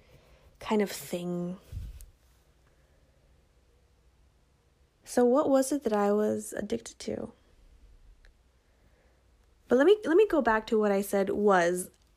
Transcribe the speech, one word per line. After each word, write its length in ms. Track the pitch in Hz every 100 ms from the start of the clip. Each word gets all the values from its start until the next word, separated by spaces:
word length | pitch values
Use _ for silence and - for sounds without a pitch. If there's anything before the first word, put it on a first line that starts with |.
| _ - _ _ _ _
kind 220 | - 214
of 80 | 196
thing. 640 | - - 175 175 175 175 185 - - - - - _ _ _ _ _ _ _ _ _ _ _ _ _ _ _ _ _ _ _ _ _ _ _ _ _ _ _ _ _
So 200 | - -
what 240 | 247 262 302
was 240 | 269 269
it 100 | 285
that 80 | -
I 180 | 208 202
was 400 | 208 214 214 214 -
addicted 420 | 208 233 - -
to? 320 | - - - - _ _ _ - - - - - - _ _ _ _ _ _ _ _ _ _ _ _ _ -
But 100 | 247
let 80 | 302
me, 100 | 415
let 120 | - 339
me 100 | 415
go 140 | 311
back 240 | 233 220 220
to 100 | 220
what 140 | 208
I 80 | 196
said 300 | 202 202 196
was, 600 | - 208 185 170 180 196 - _